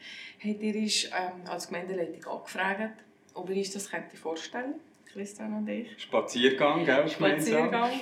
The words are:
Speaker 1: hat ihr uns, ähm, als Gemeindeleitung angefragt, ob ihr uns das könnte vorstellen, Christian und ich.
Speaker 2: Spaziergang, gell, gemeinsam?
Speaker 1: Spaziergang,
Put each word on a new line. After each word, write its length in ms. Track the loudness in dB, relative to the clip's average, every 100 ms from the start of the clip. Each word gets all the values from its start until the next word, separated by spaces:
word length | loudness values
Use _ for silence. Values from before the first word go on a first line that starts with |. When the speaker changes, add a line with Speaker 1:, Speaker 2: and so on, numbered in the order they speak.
| -16 -16 -16 -8
Speaker 1:
hat 200 | -4 -2
ihr 140 | -2 0
uns, 300 | 0 0 0
ähm, 420 | -2 -4 -6 -8
als 200 | -8 -6
Gemeindeleitung 580 | -6 -4 -4 -4 -6 -10
angefragt, 760 | -10 -8 -2 -2 0 -4 -8 -20 _ _
ob 160 | -10 -4
ihr 80 | -2
uns 140 | -2
das 180 | -6 -6
könnte 280 | -8 -8 -10
vorstellen, 580 | -6 -6 -6 -6 -6 -8 -12 _ -16
Christian 480 | -10 -10 -8 -6
und 140 | -4 -2
ich. 320 | -4 -6 -12
Speaker 2:
Spaziergang, 840 | 0 2 2 6 6 8 4 4 4
gell, 200 | 6 4
gemeinsam? 580 | 4 2 4 2 4 4
Speaker 1:
Spaziergang, 240 | 4 2 0